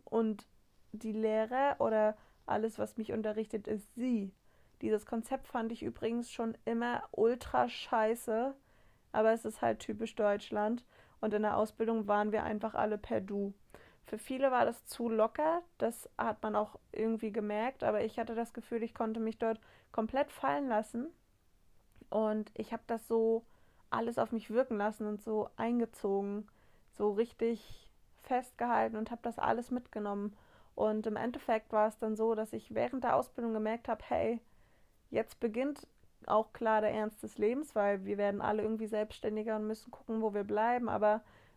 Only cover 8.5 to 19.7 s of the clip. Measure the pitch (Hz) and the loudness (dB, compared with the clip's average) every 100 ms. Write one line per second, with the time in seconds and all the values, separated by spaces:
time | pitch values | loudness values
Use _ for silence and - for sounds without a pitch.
8.5 | 277 _ _ - _ - - 220 226 220 | -6 _ _ -20 _ -4 2 4 4 -2
9.5 | - 233 220 - 208 226 - 208 202 - | -2 0 0 -4 -6 -6 0 2 2 -2
10.5 | 208 214 240 - - - - 220 208 214 | -2 0 -2 -6 -20 -20 -6 -2 0 2
11.5 | - 214 - 226 226 202 208 214 208 226 | 2 0 2 0 2 2 2 4 0 -2
12.5 | 214 220 - 220 214 - 220 196 202 202 | -2 -2 0 0 0 -2 -2 -2 -2 -2
13.5 | - - - - _ - 214 - 262 269 | -6 -20 -20 -20 _ -10 -10 -6 0 2
14.5 | 247 240 - - - 233 220 226 - 311 | 4 2 2 -14 -4 0 4 2 4 2
15.5 | 339 349 - 233 - - - 226 220 214 | 2 -4 -2 -2 -2 -12 -2 -2 -2 0
16.5 | 208 214 - _ - 220 220 220 214 208 | 0 -2 -6 _ -2 0 0 -2 -4 -2
17.5 | 208 247 - 214 214 220 - 226 226 233 | -2 -2 0 0 2 0 -2 -4 -4 -4
18.5 | 233 - 233 233 - 226 220 220 - 226 | -8 -6 -4 -4 -4 -4 -2 -4 -2 -2
19.5 | 220 - | -2 -8